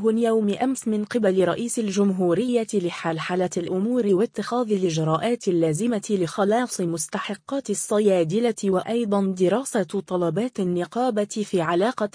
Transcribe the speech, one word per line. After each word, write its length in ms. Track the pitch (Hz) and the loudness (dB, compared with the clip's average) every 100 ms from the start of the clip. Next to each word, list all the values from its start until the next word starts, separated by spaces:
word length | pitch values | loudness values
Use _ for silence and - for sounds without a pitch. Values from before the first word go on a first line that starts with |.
| 220 | 2
يوم 440 | 220 233 226 208 | 2 2 2 2
أمس 400 | 196 262 262 226 | 0 0 -2 -2
من 160 | 214 208 | -2 -2
قبل 400 | 240 208 190 175 | 0 2 4 2
رئيس 300 | 175 233 - | 2 -4 -2
الجمهورية 880 | 214 196 202 185 180 170 247 240 220 208 | -2 2 2 2 2 2 2 0 0 -2
لحلحلة 760 | 175 - 170 160 151 180 180 - | -2 -4 -4 -4 -2 -2 -2 -2
الأمور 500 | - 185 214 247 208 | -4 -2 0 0 2
واتخاذ 640 | 185 233 - 202 240 226 | 2 2 -2 -4 -2 0
الإجراءات 760 | 202 180 160 160 160 226 240 202 | 0 0 0 0 0 0 -2 0
اللازمة 540 | 175 160 156 233 220 - | 2 2 0 0 -2 0
لخلاص 680 | 202 165 - 196 226 247 - | 0 0 0 2 2 0 -2
مستحقات 920 | 175 165 - 196 - 202 - 277 262 | -2 -4 -4 -6 -6 -8 -6 -6 -4
الصيادلة، 840 | 196 - 208 208 185 160 202 240 220 202 | -4 -2 2 4 4 2 2 0 0 0
وأيضًا 720 | 185 - 233 226 202 196 180 | 0 0 -2 0 0 0 2
دراسة 440 | 180 214 269 226 | 2 2 0 -2
طلبات 800 | 175 196 - 185 170 160 247 - | -2 -4 -4 -2 0 0 -4 -2
النقابة 640 | 180 175 170 226 254 214 208 | -2 -2 -2 -2 -2 0 -2
في 360 | 220 202 190 | -4 -2 0
علاقة 500 | 160 175 214 - 208 | 0 2 0 0 -2